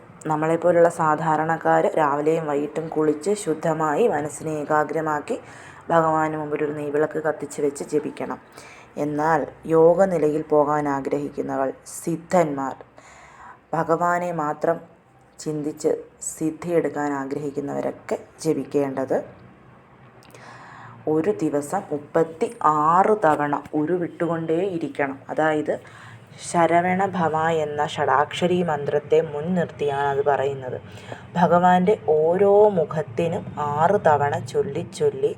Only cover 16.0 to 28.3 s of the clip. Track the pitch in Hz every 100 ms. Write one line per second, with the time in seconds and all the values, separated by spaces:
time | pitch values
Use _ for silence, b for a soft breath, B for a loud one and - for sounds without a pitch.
16 | - - - - 160 156 170 170 151 147
17 | 147 139 135 143 147 139 143 139 139 -
18 | - - - - 160 147 135 147 139 131
19 | 131 196 - - - - - - - -
20 | - - - B B B B B B B
21 | - 156 165 208 156 143 143 190 196 147
22 | 147 165 160 - 233 - 156 151 151 175
23 | 202 214 160 147 147 147 - 151 151 180
24 | 165 - 165 165 160 160 196 170 151 139
25 | 139 135 - 139 156 156 151 107 B B
26 | B B - - - 180 165 170 180 185
27 | 196 185 160 156 160 165 151 147 151 -
28 | 143 131 147